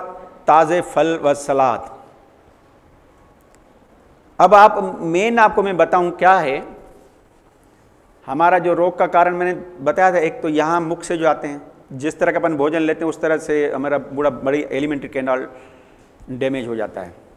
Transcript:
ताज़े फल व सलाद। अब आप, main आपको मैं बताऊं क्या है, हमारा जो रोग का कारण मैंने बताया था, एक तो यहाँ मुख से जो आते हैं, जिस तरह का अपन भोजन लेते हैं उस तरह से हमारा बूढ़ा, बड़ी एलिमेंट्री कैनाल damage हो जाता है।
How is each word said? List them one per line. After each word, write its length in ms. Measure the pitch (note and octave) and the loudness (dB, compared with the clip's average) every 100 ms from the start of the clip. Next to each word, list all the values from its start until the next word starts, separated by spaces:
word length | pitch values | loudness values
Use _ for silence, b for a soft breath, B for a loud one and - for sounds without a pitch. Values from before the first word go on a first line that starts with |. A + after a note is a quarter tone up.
| - - - - - | -2 -14 -20 -6 2
ताज़े 340 | D#3 D#3+ F3 | 4 4 0
फल 380 | E3+ - D#3 E3 | -2 0 0 0
व 100 | C#3+ | 0
सलाद। 560 | C#3+ - C#3 C3+ G#2+ - - - - _ _ _ _ _ _ _ _ _ _ _ _ _ _ _ _ _ _ _ _ _ - | -2 -2 0 2 0 -6 -18 -20 -20 _ _ _ _ _ _ _ _ _ _ _ _ _ _ _ _ _ _ _ _ _ 2
अब 140 | F3+ | 6
आप, 440 | G3+ G#3+ G#3 F#3+ E3+ | 8 8 6 -4 -6
main 380 | E3 E3+ A3 A#3 | -4 0 0 4
आपको 240 | G#3+ G#3+ | 2 2
मैं 120 | G3 F3+ | 0 0
बताऊं 340 | E3 F#3 F3 | 2 2 0
क्या 220 | F3 F3+ | 0 2
है, 300 | F#3+ D3+ D3 G#3 - - - - _ _ _ _ _ _ _ _ _ _ _ - | 4 2 -4 -8 -18 -20 -20 -20 _ _ _ _ _ _ _ _ _ _ _ -10
हमारा 320 | C#3 E3+ F3+ | 0 2 4
जो 140 | F3 | 2
रोग 240 | E3+ F3+ F3 | 0 0 0
का 100 | F3+ | 0
कारण 280 | F3 F3 F3 | 2 2 2
मैंने 180 | F3+ F3 - - | -4 -6 -10 -6
बताया 280 | C#3 D3+ F#3 | -2 2 2
था, 60 | F3 | 2
एक 240 | D#3+ E3 | 0 -2
तो 80 | E3 | -2
यहाँ 320 | D3+ D3+ F3 | 0 0 0
मुख 220 | D#3+ E3 | -2 -6
से 140 | - F3 | -6 -2
जो 100 | D#3+ | 0
आते 200 | D3 D3 | -2 -4
हैं, 140 | C#3+ - - - | -12 -16 -20 -18
जिस 260 | C3+ D3 - | -8 -6 -2
तरह 120 | E3+ | -2
का 80 | E3 | 0
अपन 160 | E3 D#3 | -2 0
भोजन 240 | D3 E3 | 0 0
लेते 240 | D#3 D#3 D#3+ | -2 -2 -4
हैं 40 | |
उस 120 | D#3 | -4
तरह 160 | D#3+ D#3 | -2 -2
से 340 | D#3 D3+ D3 | -2 -2 -2
हमारा 260 | C3 C#3+ C#3+ | -4 -4 -4
बूढ़ा, 320 | - C3+ D3 | -4 -4 -2
बड़ी 360 | A#2+ C3 D3 D3 | -2 -4 -4 -4
एलिमेंट्री 380 | C3 D3 C#3+ C#3 | -4 -4 -6 -8
कैनाल 380 | C#3 C3 B2+ C3 - b b b b b b - | -6 -4 -4 -6 -14 b b b b b b -14
damage 380 | B2+ C3+ C3+ A#2 | -6 -4 -4 -6
हो 80 | A2+ | -6
जाता 260 | G#2 - | -8 -10
है। 120 | F2+ F2 - | -16 -18 -20